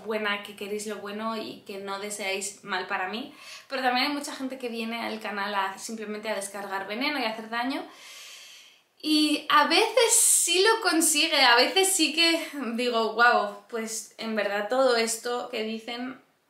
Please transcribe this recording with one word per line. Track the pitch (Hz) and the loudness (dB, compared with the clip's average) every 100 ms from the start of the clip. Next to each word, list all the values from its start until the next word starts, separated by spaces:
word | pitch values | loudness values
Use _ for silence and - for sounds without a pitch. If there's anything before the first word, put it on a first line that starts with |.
buena, | 208 214 214 208 | -6 -2 -2 -2
que | 208 202 | -6 -12
queréis | 196 208 214 | -8 -6 -6
lo | 196 | -8
bueno | 202 208 226 220 | -8 -6 -6 -6
y | - 269 | -8 -12
que | - 196 | -14 -12
no | 196 196 | -8 -8
deseáis | 208 208 196 196 196 - | -8 -6 -4 -4 -6 -10
mal | 196 190 - | -6 -6 -4
para | 196 185 | -4 -4
mí, | 214 294 - - - - | -6 -10 -14 -18 -18 -8
pero | 269 | -2
también | 262 247 277 | 0 2 0
hay | |
mucha | 285 285 | -2 -6
gente | - 262 262 | -8 -8 -6
que | 240 | -6
viene | 226 226 233 220 | -6 -6 -4 -6
al | 220 | -6
canal | 214 202 202 | -6 -4 -2
a, | 202 190 190 | -2 -2 -4
simplemente | - 226 208 208 214 | -10 -10 -8 -8 -4
a | |
descargar | 202 196 202 196 190 196 | -4 -6 -8 -6 -6 -4
veneno | 214 285 285 | -4 -2 -2
y | |
a | 226 | -2
hacer | 220 214 | -4 -6
daño. | 233 254 302 - - - - - - - - - _ _ _ | -4 -2 -4 -8 -16 -20 -18 -18 -20 -20 -20 -20 _ _ _
Y | - 302 302 294 - | 0 2 4 2 2
a | 294 285 | 4 6
veces | 339 440 523 453 | 4 4 4 6
sí | - - - - 349 | 6 4 4 2 4
lo | 415 453 | 4 4
consigue, | 359 320 - 294 320 302 | 4 4 4 2 2 4
a | 254 | 6
veces | 240 269 381 381 | 6 6 4 2
sí | - 302 | 4 2
que | 311 330 320 - 285 233 | 4 2 2 -2 -6 -4
digo, | 233 247 233 220 | -2 0 2 0
"Guau, | 226 240 214 202 - - | 4 6 6 2 -6 -10
pues | 233 220 - - - | -8 -6 -8 -10 -10
en | 226 | -4
verdad | 220 202 202 208 | -2 0 -2 0
todo | 254 262 233 | 4 4 4
esto | 226 - 240 240 - | 2 -2 -4 -6 -4
que | 226 | -6
dicen | 220 220 247 240 254 262 _ _ _ | -4 -6 -8 -10 -10 -12 _ _ _